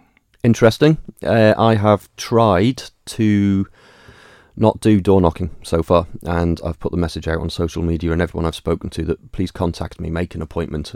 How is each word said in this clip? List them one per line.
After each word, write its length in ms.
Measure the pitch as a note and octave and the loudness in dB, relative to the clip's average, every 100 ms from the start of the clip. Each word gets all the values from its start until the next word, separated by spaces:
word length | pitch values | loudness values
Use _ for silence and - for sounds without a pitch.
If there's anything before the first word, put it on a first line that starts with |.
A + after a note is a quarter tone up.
| _ _ _ _ | _ _ _ _
Interesting. 540 | A#2+ A2+ A2+ - D3+ D#3+ - - | 0 4 4 6 2 2 -4 -8
Uh, 300 | - A2+ A2 - | -2 4 4 4
I 180 | A2+ G#2+ | 2 2
have 340 | G#2+ G#2 - - | 2 2 0 -16
tried 680 | - A#2 A2+ F2+ A2+ B2+ - _ - | -2 2 4 4 2 -2 -10 _ -12
to 600 | - G#2+ G2+ G2+ G2 G2 _ _ _ - - - - _ - | -2 0 2 2 2 -2 _ _ _ -20 -20 -20 -20 _ 0
not 260 | G#2+ - | 0 2
do 180 | A2 G#2 | 2 2
door 220 | F#2+ F#2+ | 4 4
knocking 300 | E2+ - F2 - | 4 0 -6 -10
so 180 | - E2 | -4 -2
far, 240 | - F2 E2+ - | 2 0 0 -8
and 360 | D#2+ E2+ E2+ D#2 E2+ | -6 -2 -2 -2 -6
I've 140 | D#2+ | -6
put 120 | - | -6
the 60 | F2 | -4
message 300 | E2+ D#2+ E2 | -4 -6 -6
out 120 | E2 | -6
on 100 | E2 | -6
social 320 | - E2+ E2+ | -6 -6 -4
media 280 | E2+ E2 E2 | -4 -2 -2
and 100 | E2 | -2
everyone 240 | E2+ E2+ E2 | -2 -4 -6
I've 100 | - | -4
spoken 340 | - E2 - | -4 -4 -6
to 120 | - D#2+ | -8 -6
that 260 | - - | -6 -8
please 200 | - F#2 | -8 -6
contact 480 | - F2 - E2 - | -4 -6 -6 -10 -10
me, 80 | E2 | -8
make 260 | E2 F2 - | -6 -6 -8
an 60 | |
appointment, 540 | D#2+ E2+ D#2 D2+ D2 | -10 -8 -6 -8 -10